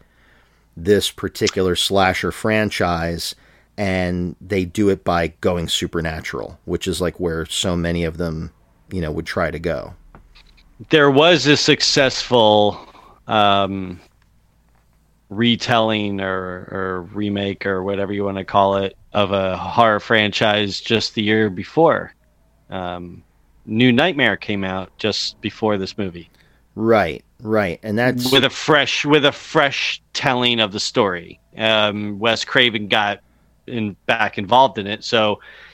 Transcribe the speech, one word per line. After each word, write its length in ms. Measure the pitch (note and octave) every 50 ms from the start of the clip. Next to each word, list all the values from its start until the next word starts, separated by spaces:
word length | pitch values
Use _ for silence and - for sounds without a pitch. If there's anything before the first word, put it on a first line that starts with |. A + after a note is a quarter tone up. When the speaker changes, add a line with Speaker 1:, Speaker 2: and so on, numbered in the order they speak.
| _ _ _ _ _ _ _ _ _ _ _ _ _ _ -
Speaker 1:
this 340 | - E2+ G2+ G#2 G2 - -
particular 640 | - - - F#2 - - A2 G#2 - G2 F#2+ F#2 F2
slasher 560 | - - - F#2+ G2 F#2+ F#2 F2+ - - F2+
franchise, 1040 | - - - A2 A2 G#2+ G#2+ G2+ - - G2+ F2 F2 E2 E2+ E2+ E2+ E2 - - - _ _ _ _ _ _ _ -
and 560 | - G#2 F#2+ F#2 F#2 F2+ F2 F2+ F2 F2+ F2 - -
they 240 | F#2+ F#2 G#2 G2 F#2+
do 240 | F2 - G#2+ G#2
it 160 | G2 F#2+ F2 -
by 240 | F#2+ F2 E2+ E2 E2 - -
going 260 | - G2 F2+ F2 E2
supernatural, 920 | D#2+ - - F#2+ E2 - E2+ D#2+ E2 D#2 D#2+ - - - B1+ G#1 - - - -
which 240 | E2+ F2 F2 -
is, 140 | F#2+ F2 D#2+
like, 180 | F2+ E2+ - -
where 260 | F2+ E2+ D#2+ D#2+ D#2+
so 300 | - - - - G2 F2
many 300 | F2 E2+ E2+ E2+ E2+ E2+
of 100 | D#2+ D#2+
them, 340 | D#2+ F2 E2 D#2 D#2+ E2 D#2+ _ _ _ _ _ _ _ -
you 120 | F#2 F#2
know, 100 | E2 D2+
would 140 | D2+ E2 D#2+
try 260 | - - G#2 F2 D#2
to 80 | D2 D#2+
go. 340 | E2 E2+ D#2+ - - - - - _ - - - - _ _ - _ _ _ _ _ _ _ - A#2 -
Speaker 2:
There 220 | - D#3 C#3+ C#3+
was 340 | C3+ C#3 D#3 E3+ F3+ D3 B2
a 100 | D3 D3
successful, 1200 | - - - C#3+ - - - - D3+ C#3 B2+ - - - - B2 A#2+ A2 G#2+ G#2+ G#2+ G#2 G#2 G2 - - - - - - - - _ -
um, 720 | - A2+ G#2+ G#2 G2+ G2 G2 G2 F#2+ G2 G2 F#2+ F#2 F2+ E2+ - _ _ _ _ _ _ _ _ _ _ _ _ _ _ _ _ _ _ _ _ _ _ _ _ -
retelling 920 | G2 G2+ A#2 A#2+ A#2 G#2+ - - B2 A2+ A2 A2 A2 G#2+ G#2 G2+ G2+ G2
or, 460 | G2 F#2+ F#2+ F#2 F#2 F#2 F2+ F2+ - -
or 300 | - G2 F#2+ F#2 F#2 F#2 E2+ F#2 G#2
remake 520 | G#2 G#2 G#2 G2+ G2 G2+ G2 F#2+ - -
or 180 | G2+ G2 F#2 F#2
whatever 300 | G2 G2+ F#2+ G2+ F#2+ G#2
you 100 | G2+ G2+
wanna 220 | G2 G2 F#2+ F#2
call 320 | - - G2+ G2 G2 G2
it 180 | G2 G2 F#2+ - _ - _ -
of 180 | G#2 G2+ F#2
a 260 | G2+ G2 F#2+ F#2+ F#2
horror 420 | F2 - F2+ F2+ A#2 A#2 A2 G#2 G2+
franchise 800 | - - A#2 A2 G#2+ G#2 F#2+ - A2+ G#2+ G#2 G#2 G#2 G2 F#2+ -
just 340 | - - A#2 G#2+ - - -
the 60 | A#2
year 280 | G#2+ G#2 A2 A2 A2 G#2
before. 640 | F#2 F2+ G2 - - D#3 E3 D#3 A#2+ F#2+ F2 - - _ _ _ _ _ _ _ _ _ _ -
Um, 540 | F#2+ F#2+ F2+ F2+ F2+ F2+ F2 F2 F2+ F2+ - _ _ _ _ _ _ _ -
New 260 | - G#2+ A2+ B2 B2+
Nightmare 460 | A#2+ B2 D#3 F#3 F3+ C#3+ C3 A2+ G2
came 260 | - - - G#2 G2 F#2+
out 320 | F#2+ F#2 F#2+ F#2 - _
just 420 | - - G#2+ G2 - - - - _
before 360 | - G#2 - - A2+ G#2+ G#2
this 200 | G2 F#2+ F#2 -
movie. 320 | - G2+ F#2 E2+ E2+ E2+ _ _ _ _ _ _ _ _ _ -
Speaker 1:
Right, 480 | G2+ A2 A2+ A2+ G#2+ F#2 E2 C2+ - _ _ _ -
right, 380 | - A2 A2 G#2+ G2+ F2+ E2 - -
and 140 | A2 G#2
that's 340 | A2 B2 B2+ C3 B2 B2 B2+
Speaker 2:
With 140 | C3+ C3+ B2+
a 40 | C3
fresh, 560 | - - - - D#3 D3 C3+ B2+ - - -
with 200 | D3 D3 D3+ C3+
a 60 | C#3+
fresh 680 | - - - - - D#3+ D3 C#3 B2+ - - - - - _ _ -
telling 460 | - - D3 B2 B2 B2 A#2+ A#2+ A#2
of 120 | A2 G2+
the 80 | F#2+ G#2
story. 600 | - - - C3+ A2 G2 F2+ E2+ F2 F2 E2+ _ _ _ -
Um, 600 | - A2 A2 A2 G#2+ G#2+ G#2 G2+ G#2 G#2 G#2 G#2 G2
Wes 260 | G#2+ A#2 A2+ - -
Craven 420 | - - C#3 B2 A#2+ G#2 A2+ G#2
got 320 | F#2+ A#2 A2 G#2 G#2 G2+ - _ _ _ _ _ _ _ _ -
in, 280 | - B2 A#2 G#2+ G#2 F2+ _ -
back 320 | - A#2 A#2 G#2+ G2+ -
involved 400 | - G2+ F2+ A#2+ B2+ C3+ C3 -
in 100 | A2+ G2
it, 160 | G2+ G#2+ G#2+ -
so, 380 | - B2 A2+ A2 G#2+ G2+ - - - - - - -